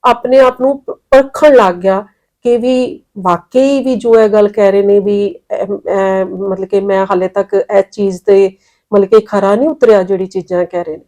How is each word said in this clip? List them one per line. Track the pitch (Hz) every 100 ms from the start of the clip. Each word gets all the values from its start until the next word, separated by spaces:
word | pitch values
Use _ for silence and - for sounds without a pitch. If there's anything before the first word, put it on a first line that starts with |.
ਆਪਣੇ | 247 233 247 262
ਆਪ | 262 247
ਨੂੰ | 254 277
ਪ-, | -
ਪਰਖਣ | - _ 269 269 - 302
ਲੱਗ | 262 202
ਗਿਆ | 175 190 190 202 _ _ _
ਕਿ | 240 240
ਵੀ | 247 254 254 - _ -
ਵਾਕਈ | 185 175 - 254 269 277
ਵੀ | 254 247
ਜੋ | 233 226
ਇਹ | 220
ਗੱਲ | 214 208
ਕਹਿ | 208 202
ਰਹੇ | 202
ਨੇ | 202 202
ਵੀ | 196 202 202 175 _
ਐ, | - - 202 -
ਐ, | 196 190 190
ਮਤਲਬ | 190 185 196 190 190
ਕਿ | 202
ਮੈਂ | 196 190 190
ਹਾਲੇ | 190 185
ਤੱਕ | 196 196
ਇਹ | 196 - 202
ਚੀਜ਼ | 190 - 196 180 -
ਤੇ | 196 196 190 _ _ _
ਮਤਲਬ | 208 190
ਕਿ | 220
ਖਰਾ | 214 208 196
ਨਹੀਂ | 208 285
ਉਤਰਿਆ | 302 233 214
ਜਿਹੜੀ | 185 196 190
ਚੀਜ਼ਾਂ | 190 180 175 175
ਕਹਿ | 180
ਰਹੇ | 170
ਨੇ। | 156